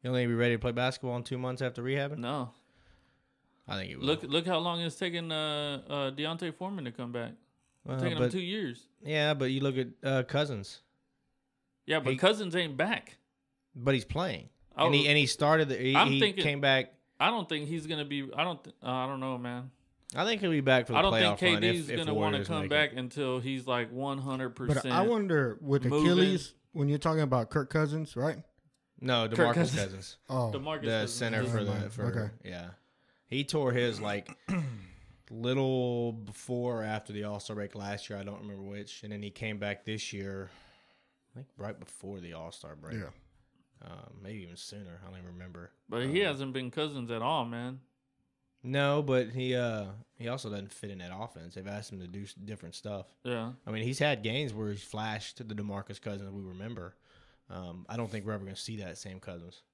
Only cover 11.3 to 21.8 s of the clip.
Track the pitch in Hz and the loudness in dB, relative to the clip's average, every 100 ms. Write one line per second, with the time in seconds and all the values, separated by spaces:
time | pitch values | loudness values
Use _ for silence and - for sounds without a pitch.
11.3 | _ _ _ _ _ - 156 127 131 185 | _ _ _ _ _ -2 0 2 4 4
12.3 | 214 196 170 170 135 175 226 - - _ | 4 0 0 -2 0 0 0 -4 -20 _
13.3 | _ _ _ _ 131 123 135 - 151 180 | _ _ _ _ -2 2 2 2 -4 -2
14.3 | 92 - _ _ - 160 147 147 147 139 | -4 -10 _ _ 2 6 8 8 8 6
15.3 | - 147 160 147 120 127 139 208 139 214 | 4 6 6 6 2 4 6 8 6 4
16.3 | 190 151 143 139 135 127 - _ _ 160 | 4 0 4 6 6 4 -8 _ _ 2
17.3 | 233 175 156 147 165 151 156 143 143 135 | 2 0 -2 -2 -4 -4 -4 -2 -4 -4
18.3 | - 170 156 - - 123 127 131 135 131 | -2 -2 -2 -10 -10 -4 -2 -2 -2 -4
19.3 | 123 123 123 131 _ _ _ _ 135 190 | -4 -6 -8 -10 _ _ _ _ -2 0
20.3 | 220 190 156 135 127 117 123 190 113 107 | 2 2 4 6 6 6 4 6 6 4
21.3 | 104 180 170 - 175 | 6 4 6 4 2